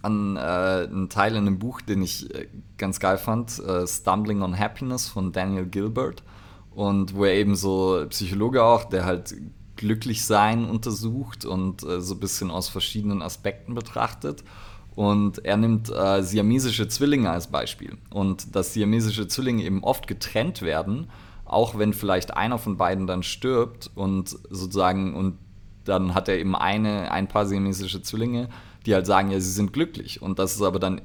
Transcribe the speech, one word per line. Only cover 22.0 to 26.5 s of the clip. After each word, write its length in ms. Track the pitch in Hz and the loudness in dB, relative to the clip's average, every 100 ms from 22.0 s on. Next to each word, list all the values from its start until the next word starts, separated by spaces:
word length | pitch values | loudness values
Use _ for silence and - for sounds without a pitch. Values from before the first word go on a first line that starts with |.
| 101 92 - - | 0 0 0 -2
einer 220 | 110 120 | -2 -2
von 180 | 110 90 | -4 0
beiden 300 | 90 95 92 | 2 2 0
dann 160 | 92 | -2
stirbt 640 | 90 - 127 127 117 113 - - | -4 -4 2 2 2 -4 -14 -4
und 340 | 98 95 92 - - | 0 0 -2 -10 -12
sozusagen, 640 | 95 92 98 92 95 95 76 | -8 -4 2 2 2 -2 -2
und 220 | 95 87 - - - - - | -2 -4 -14 -20 -20 -12 -2
dann 280 | 95 92 | 0 2
hat 140 | 92 98 | 0 0
er 100 | 92 | 0
eben 180 | 92 | 0